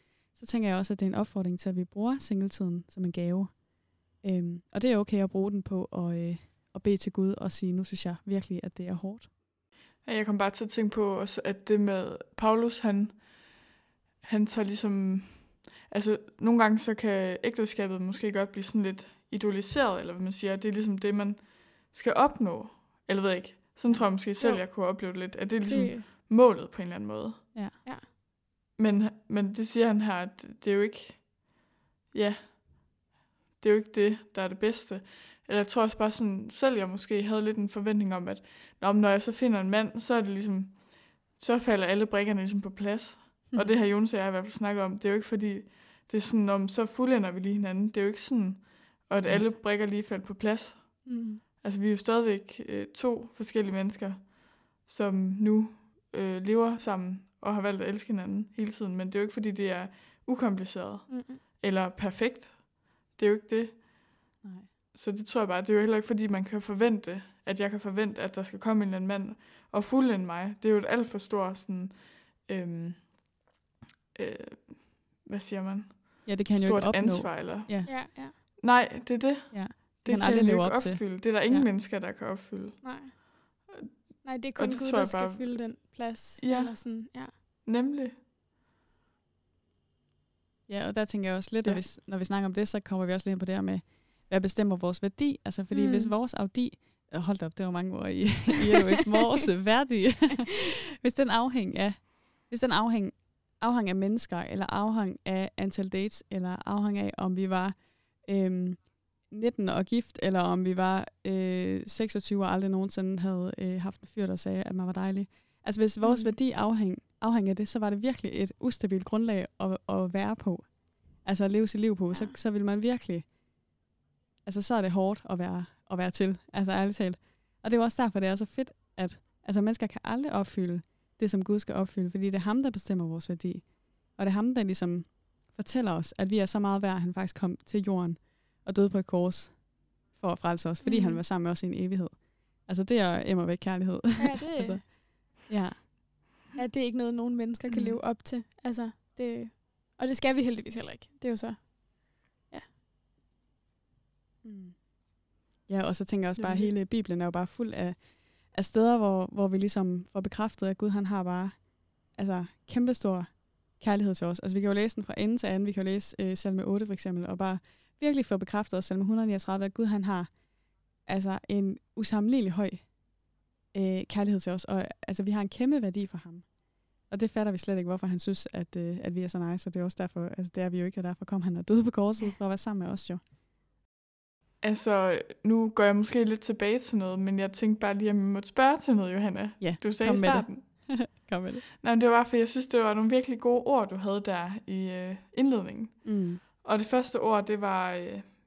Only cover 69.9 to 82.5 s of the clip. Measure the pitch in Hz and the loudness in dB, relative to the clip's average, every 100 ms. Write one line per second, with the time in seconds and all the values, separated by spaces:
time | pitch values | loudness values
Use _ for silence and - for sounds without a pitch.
69.9 | 262 262 196 180 170 190 202 214 208 202 | 4 4 2 -2 -6 -6 -2 2 2 2
70.9 | 240 233 202 - 208 185 190 - 185 185 | 0 0 -6 -4 -2 -2 -6 -8 -8 -8
71.9 | - - - _ _ - 190 175 170 170 | -12 -20 -20 _ _ -8 -6 -6 -6 -8
72.9 | 175 _ _ _ _ _ _ _ _ - | -10 _ _ _ _ _ _ _ _ -20
73.9 | - _ - - - - - - - _ | -20 _ -10 -10 -10 -16 -20 -20 -20 _
74.9 | _ _ _ - 202 - 196 190 196 208 | _ _ _ -10 -8 -6 -6 -4 -6 -8
75.9 | - _ _ - 196 208 202 190 208 196 | -20 _ _ -6 -2 2 4 6 4 4
76.9 | 196 202 180 175 160 - 190 214 202 180 | 4 4 2 0 -4 -6 -8 -4 -4 -4
77.9 | 262 - - 269 - _ - 240 247 233 | -6 -10 -14 -18 -18 _ -2 4 4 4
78.9 | - - 240 269 277 - 202 190 - _ | -4 -4 0 2 0 -4 -10 -10 -12 _
79.9 | _ - 208 226 226 214 180 175 254 190 | _ 0 2 4 6 6 6 4 2 0
80.9 | 185 202 185 220 214 226 285 247 196 - | -2 -4 -2 0 2 4 6 4 2 -2
81.9 | 196 196 - 208 190 - | -6 -6 -8 -8 -8 -10